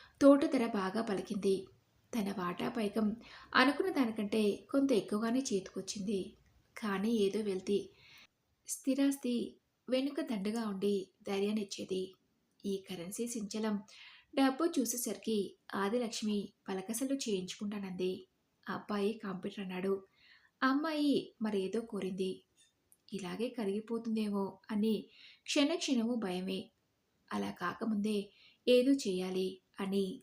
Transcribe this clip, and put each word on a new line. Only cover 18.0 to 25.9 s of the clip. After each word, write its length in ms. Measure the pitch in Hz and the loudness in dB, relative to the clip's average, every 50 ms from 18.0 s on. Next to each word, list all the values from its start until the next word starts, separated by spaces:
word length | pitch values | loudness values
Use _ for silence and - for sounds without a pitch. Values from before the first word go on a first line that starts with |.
| 180 185 185 - - _ _ _ _ _ _ _ _ - | -2 -4 -4 -4 -10 _ _ _ _ _ _ _ _ -8
అబ్బాయి 460 | 185 180 - - 208 202 196 202 220 | -8 -8 -6 -4 -2 0 0 0 -2
కంప్యూటర్ 460 | 226 - 202 185 180 - 208 202 - | -2 -6 -8 -8 -6 -6 -8 -8 -6
అన్నాడు. 340 | 202 185 185 180 180 196 196 196 - _ _ _ _ - - - _ _ _ _ - | -8 -6 -6 -4 0 0 0 -2 -4 _ _ _ _ -20 -20 -20 _ _ _ _ 2
అమ్మాయి 500 | 262 269 285 302 330 311 302 294 294 262 202 - - - _ | 2 2 2 2 0 0 2 2 4 2 2 0 -4 -8 _
మరేదో 400 | 220 214 208 196 190 190 190 226 | -4 -2 0 0 -2 0 -2 -4
కోరింది. 500 | 233 - - 196 185 185 185 185 190 185 185 - - _ _ _ _ _ _ _ _ _ - _ _ - - | -4 -4 -6 -4 -4 -4 -2 -2 -4 -4 -4 -8 -12 _ _ _ _ _ _ _ _ _ -20 _ _ -10 -10
ఇలాగే 360 | 190 190 175 180 190 220 254 | -8 -8 -8 -6 -4 -4 -4
కరిగిపోతుందేమో 960 | 262 - 220 196 196 214 220 - 233 226 226 233 220 220 214 208 202 202 196 190 - - _ - | -4 -4 -2 -2 -2 -2 -4 -4 -6 -4 -2 -2 -2 0 0 0 0 0 -2 -2 -6 -12 _ -4
అని 240 | 220 208 208 220 214 190 - - - - - - - _ _ | -2 0 2 2 2 0 -2 -8 -18 -20 -20 -20 -20 _ _
క్షణక్షణము 720 | - - 302 285 294 330 381 - - | -2 2 2 4 4 2 0 0 0